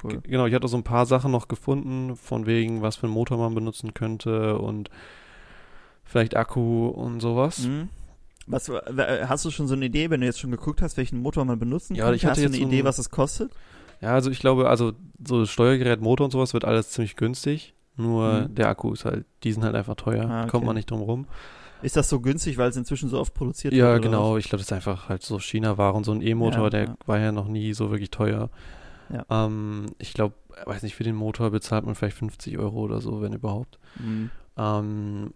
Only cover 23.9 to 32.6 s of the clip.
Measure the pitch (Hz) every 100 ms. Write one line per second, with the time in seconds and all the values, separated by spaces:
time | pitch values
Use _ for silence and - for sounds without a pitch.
23.9 | 117 113 107 110 110 - 101 98 95 104
24.9 | 92 - 92 - 101 - 113 110 101 101
25.9 | 104 107 107 110 113 113 113 107 107 107
26.9 | - - 107 107 104 101 107 107 104 104
27.9 | 104 101 - 107 107 113 - - - -
28.9 | - - 117 - 110 110 107 104 104 104
29.9 | - - - 104 - - - - 101 107
30.9 | - 113 110 107 107 117 107 - 107 110
31.9 | 107 107 - 110 - - -